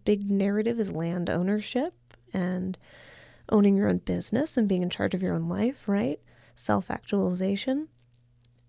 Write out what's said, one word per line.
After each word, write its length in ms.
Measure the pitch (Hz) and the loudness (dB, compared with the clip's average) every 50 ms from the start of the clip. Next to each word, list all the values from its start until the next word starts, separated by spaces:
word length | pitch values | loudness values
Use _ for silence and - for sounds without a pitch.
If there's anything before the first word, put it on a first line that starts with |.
| - | 0
big 260 | 208 208 202 202 202 | 0 0 2 0 0
narrative 480 | 202 196 208 202 202 214 214 233 233 233 | 0 2 2 0 0 0 0 0 0 -2
is 140 | 208 185 | -2 -4
land 360 | 165 165 165 170 175 175 175 - | -4 -4 -4 -2 -2 -2 -2 -2
ownership 640 | - 170 180 190 208 214 208 - - 247 285 339 - _ _ - - - _ _ | 0 0 0 0 0 -2 -2 -2 -2 -2 -2 -2 -6 _ _ -20 -20 -20 _ _
and 460 | - 190 175 180 185 180 185 185 180 - - - - - - - - - - - - - - - | -4 -2 -2 -2 -2 -4 -4 -6 -6 -8 -12 -20 -20 -20 -20 -20 -20 -20 -20 -20 -20 -18 -2 2
owning 280 | - 208 202 202 196 | 4 6 6 6 6
your 120 | 196 208 208 | 4 4 2
own 100 | 185 180 | 2 0
business 580 | - - 180 175 - - 208 - 311 - - | -2 -4 -6 -6 -4 -2 -2 -2 -2 0 0
and 120 | 247 214 196 | 0 2 2
being 140 | 190 180 | 2 0
in 80 | 180 175 | 0 -2
charge 240 | - - 196 190 190 | -2 -2 -2 0 0
of 80 | 180 | -2
your 120 | 190 180 170 | -2 -2 -2
own 140 | 165 165 165 | -2 -2 -2
life, 400 | 180 196 214 247 277 - - - | -2 0 -2 -2 -2 -4 -2 0
right? 320 | 202 202 226 269 302 - _ - - - - - - | 0 0 0 -2 -4 -6 _ -20 -20 -20 -20 -20 -12
Self-actualization. 1300 | - - - 208 196 180 - - - - - 208 196 190 180 180 180 190 196 202 196 - 262 262 294 311 - _ _ _ _ _ _ _ _ _ _ - - _ _ _ | -6 -2 0 0 0 0 -4 -8 -8 -4 -2 0 0 2 2 0 0 0 0 -2 -2 -2 -2 -2 -2 -4 -6 _ _ _ _ _ _ _ _ _ _ -20 -20 _ _ _